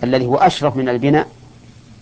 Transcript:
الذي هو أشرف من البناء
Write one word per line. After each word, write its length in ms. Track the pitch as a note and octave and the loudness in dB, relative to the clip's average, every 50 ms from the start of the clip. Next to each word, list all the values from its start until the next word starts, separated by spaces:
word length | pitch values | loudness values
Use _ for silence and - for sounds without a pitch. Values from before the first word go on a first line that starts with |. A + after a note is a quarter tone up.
| - | -4
الذي 220 | B2 C3 C3 B2+ | -2 -2 -2 0
هو 100 | A#2+ C3 | 0 0
أشرف 420 | C#3+ F#3+ F3+ E3 - C#3+ D3 A2+ C3 | 2 2 2 0 0 -4 -2 -2 -2
من 120 | C3 B2+ | -2 -2
البناء 380 | B2 A#2+ B2+ C#3+ D3 D3+ - - - - - - - - - - - - - - - - | -2 0 2 2 2 2 0 -2 -10 -20 -20 -20 -20 -20 -20 -20 -20 -20 -20 -20 -20 -20